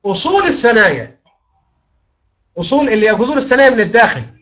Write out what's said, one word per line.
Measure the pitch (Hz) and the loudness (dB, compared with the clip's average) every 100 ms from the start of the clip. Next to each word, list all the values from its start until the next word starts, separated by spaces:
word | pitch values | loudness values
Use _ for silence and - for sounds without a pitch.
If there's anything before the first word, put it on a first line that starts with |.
| 202 | -4
أصول | 190 320 392 359 | -4 -2 0 0
الثنايا، | 277 240 226 196 131 113 _ _ _ _ _ _ _ _ _ _ _ _ _ _ 175 | 0 2 2 2 -2 -10 _ _ _ _ _ _ _ _ _ _ _ _ _ _ -12
أصول | 165 277 277 | -2 0 0
اللي | 220 214 | 0 0
هي | |
جذور | 208 247 285 | 0 0 -2
الثنايا | 262 254 269 | -2 2 2
من | 226 | 2
الداخل | 190 233 220 - 113 _ | 0 2 2 -2 -12 _